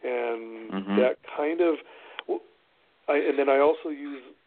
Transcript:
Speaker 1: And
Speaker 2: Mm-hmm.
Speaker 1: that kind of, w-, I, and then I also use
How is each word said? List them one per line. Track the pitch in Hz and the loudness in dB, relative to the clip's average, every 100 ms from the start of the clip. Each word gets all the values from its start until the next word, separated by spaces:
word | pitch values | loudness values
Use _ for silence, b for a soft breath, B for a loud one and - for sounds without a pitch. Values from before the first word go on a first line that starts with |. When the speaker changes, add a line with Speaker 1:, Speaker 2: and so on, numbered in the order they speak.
Speaker 1:
And | 127 123 120 117 113 113 113 | -4 -2 -2 -4 -8 -14 -8
Speaker 2:
Mm-hmm. | 98 98 101 | -8 0 2
Speaker 1:
that | 127 - - - | 4 2 -10 -4
kind | 147 170 | -2 2
of, | 175 151 - B B B - | 2 0 -6 B B B -6
w-, | - - _ _ _ _ _ - | -6 -6 _ _ _ _ _ -2
I, | 147 | 0
and | 165 139 | 2 2
then | 143 | 4
I | 135 | 6
also | 143 160 165 | 4 2 -4
use | 147 143 139 123 - | -10 -10 -12 -16 -20